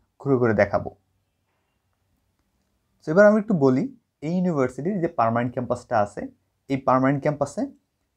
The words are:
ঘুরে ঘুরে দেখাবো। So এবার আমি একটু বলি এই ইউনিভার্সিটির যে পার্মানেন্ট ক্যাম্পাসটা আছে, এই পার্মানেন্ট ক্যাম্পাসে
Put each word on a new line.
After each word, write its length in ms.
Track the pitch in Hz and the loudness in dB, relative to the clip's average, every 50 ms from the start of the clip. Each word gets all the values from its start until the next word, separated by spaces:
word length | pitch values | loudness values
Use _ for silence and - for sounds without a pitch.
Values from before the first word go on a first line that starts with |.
| _ _ _ _ | _ _ _ _
ঘুরে 180 | - 143 135 | -2 0 0
ঘুরে 160 | 120 123 113 107 | 2 2 2 2
দেখাবো। 420 | 104 101 101 - - 98 - - _ _ _ _ _ _ _ _ _ _ _ _ _ _ _ _ _ _ _ _ _ _ _ _ _ _ _ _ _ _ _ _ _ _ _ _ _ _ _ _ _ - | 2 0 0 0 -4 -6 -6 -14 _ _ _ _ _ _ _ _ _ _ _ _ _ _ _ _ _ _ _ _ _ _ _ _ _ _ _ _ _ _ _ _ _ _ _ _ _ _ _ _ _ -6
So 80 | 151 | 0
এবার 140 | 160 196 208 | 4 6 6
আমি 140 | 208 208 220 | 6 6 4
একটু 140 | 202 220 196 | 0 0 0
বলি 440 | 151 139 135 127 139 220 277 - _ _ _ _ - | 2 4 4 4 2 0 -4 -8 _ _ _ _ -12
এই 140 | 143 156 175 | -8 -4 -4
ইউনিভার্সিটির 680 | 185 180 185 160 139 127 123 - 131 143 190 220 180 | -2 -2 0 0 0 -2 -2 -4 -6 -6 -6 -4 -4
যে 60 | 165 | -4
পার্মানেন্ট 460 | 165 - - 117 113 117 120 120 123 - | -4 -2 -2 -2 0 0 -2 -4 -4 -6
ক্যাম্পাসটা 460 | 131 123 117 123 - - - 123 107 | -6 -4 -4 -6 -6 -6 -4 -2 -2
আছে, 220 | 104 - - - - 262 _ _ _ _ _ _ _ | -2 -2 -4 -14 -14 -14 _ _ _ _ _ _ _
এই 100 | - 139 | -6 -6
পার্মানেন্ট 440 | 135 - 131 127 131 131 135 143 135 | -4 0 0 2 2 2 0 0 0
ক্যাম্পাসে 440 | - 151 143 - 139 - - 208 277 277 - _ _ _ _ _ _ _ _ | -2 -4 -2 -2 -6 -6 -4 -8 -8 -8 -10 _ _ _ _ _ _ _ _